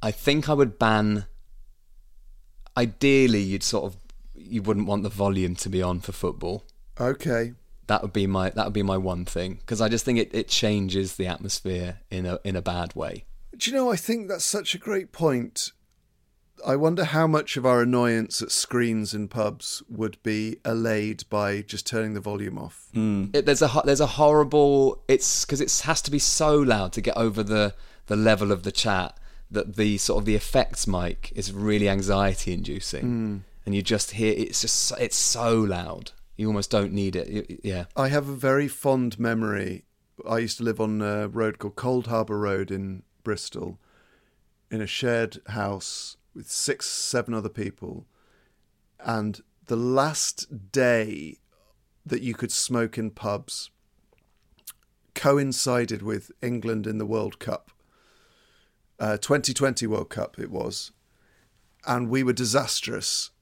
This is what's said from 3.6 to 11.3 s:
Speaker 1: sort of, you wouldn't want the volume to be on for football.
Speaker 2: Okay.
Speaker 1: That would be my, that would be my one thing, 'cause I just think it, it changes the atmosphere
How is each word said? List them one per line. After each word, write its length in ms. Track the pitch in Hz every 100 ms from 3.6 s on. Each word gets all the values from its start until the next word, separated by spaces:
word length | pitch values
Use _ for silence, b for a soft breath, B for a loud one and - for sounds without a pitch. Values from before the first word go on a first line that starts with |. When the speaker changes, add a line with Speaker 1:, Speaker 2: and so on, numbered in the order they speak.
Speaker 1:
sort 220 | - 107
of, 120 | - 90 - - -
you 260 | - 92 113
wouldn't 240 | 101 104 98
want 140 | 104
the 40 | 101
volume 460 | 98 98 98 92 87
to 120 | -
be 120 | 95
on 180 | 90 90
for 100 | -
football. 520 | - 90 - 85 101 - - - -
Speaker 2:
Okay. 540 | 123 135 160 120 117 120 - - -
Speaker 1:
That 160 | 104
would 100 | 104
be 140 | 98 98
my, 240 | 95 92
that 140 | 110
would 80 | 104
be 100 | 104
my 140 | 98 95
one 280 | 92 90 87
thing, 340 | - 92 - -
'cause 140 | 113
I 60 | 110
just 160 | 113
think 140 | - 120
it, 160 | 110
it 140 | - 101
changes 680 | - 110 104 95 95 95 -
the 100 |
atmosphere 720 | 92